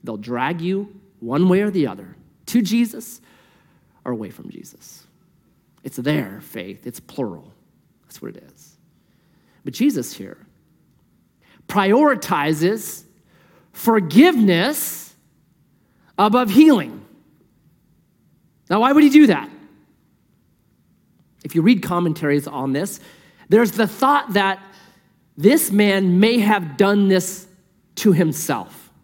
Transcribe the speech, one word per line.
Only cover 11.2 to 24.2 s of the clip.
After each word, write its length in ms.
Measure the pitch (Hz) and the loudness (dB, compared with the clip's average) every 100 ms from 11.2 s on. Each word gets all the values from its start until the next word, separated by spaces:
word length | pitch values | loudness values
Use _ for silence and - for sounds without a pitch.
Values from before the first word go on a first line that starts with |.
| _ _ _ _ _ | _ _ _ _ _
prioritizes 1400 | 202 190 226 294 240 - 175 147 151 175 220 - - _ _ _ _ _ _ _ | -2 2 4 2 0 -4 -4 -2 -2 -2 -4 -10 -16 _ _ _ _ _ _ _
forgiveness 1400 | - - 220 165 160 339 294 208 170 220 302 - - - _ _ _ _ _ _ _ _ _ _ - | -6 0 0 4 6 6 4 2 2 -2 -4 -10 -12 -18 _ _ _ _ _ _ _ _ _ _ -2
above 320 | 208 240 240 | 2 2 2
healing. 540 | 196 311 247 147 - - _ _ _ _ _ _ _ _ _ _ _ _ _ _ _ _ | 6 6 6 0 -12 -20 _ _ _ _ _ _ _ _ _ _ _ _ _ _ _ _
Now, 100 | 190 | 0
why 120 | 247 | 2
would 120 | 285 | 6
he 60 | 294 | 6
do 180 | 285 285 | 8 6
that? 220 | 151 101 - - _ _ _ _ _ _ _ _ _ _ _ _ _ _ _ _ _ | 4 -4 -18 -20 _ _ _ _ _ _ _ _ _ _ _ _ _ _ _ _ _
If 100 | - | -6
you 80 | 165 | 0
read 200 | 165 220 | 2 2
commentaries 640 | - 175 175 156 151 143 147 | 0 -2 -2 -2 -2 -2 -4
on 260 | 143 135 | -8 -4
this, 280 | 135 196 - - - _ _ _ | -4 -4 -10 -20 -20 _ _ _
there's 240 | 208 233 | 2 2
the 140 | 185 214 | 0 -4
thought 460 | - 269 285 | 0 0 0